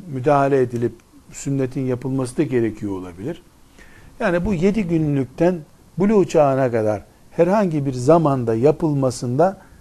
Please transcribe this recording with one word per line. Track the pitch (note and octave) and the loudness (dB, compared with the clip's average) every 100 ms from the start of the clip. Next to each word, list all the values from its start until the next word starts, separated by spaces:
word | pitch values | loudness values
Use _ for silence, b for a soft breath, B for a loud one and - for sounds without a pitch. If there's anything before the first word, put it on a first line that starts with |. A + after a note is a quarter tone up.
| F3 | -8
müdahale | C3+ B2+ C#3+ C#3 C#3 | -6 0 2 2 2
edilip | B2 A#2+ A#2 - _ - - | 0 -2 -4 -6 _ -20 -20
sünnetin | - C#3 C#3 C3 C#3+ | -12 -6 -4 -4 -4
yapılması | C3 A#2+ C3 C3+ B2+ - | -4 -4 -4 -4 -4 -2
da | |
gerekiyor | C#3+ B2 A2+ G#2+ G#2 | -2 0 0 -2 -8
olabilir. | F#2+ F#2 F2 A#2 - - _ - b b b b b | -8 -10 -12 -10 -10 -14 _ -20 b b b b b
Yani | G#3+ F3 F#3 | -2 0 0
bu | |
yedi | F3 F#3+ G#3 | 0 0 0
günlükten | F3 E3 D#3 C#3 C3 - E3 F3 - _ _ - | 0 0 0 -2 -2 0 0 0 -8 _ _ -2
buluğ | G#3 G#3+ E3+ | 2 2 2
çağına | E3 C#3+ C3+ C3 | 4 2 2 0
kadar | A#2 G#2+ G#2 - b b - | 0 0 -2 -6 b b 0
herhangi | E3+ G#3+ F#3+ D#3 C#3 | 2 2 0 -2 -4
bir | |
zamanda | B2+ B2+ E3+ D3+ C3+ A#2 A2+ | -2 4 4 4 0 0 2
yapılmasında | C3+ D#3 D#3+ C#3+ C3 B2 B2+ B2+ F3+ G3 b b | 2 2 0 0 0 -2 -4 0 0 0 b b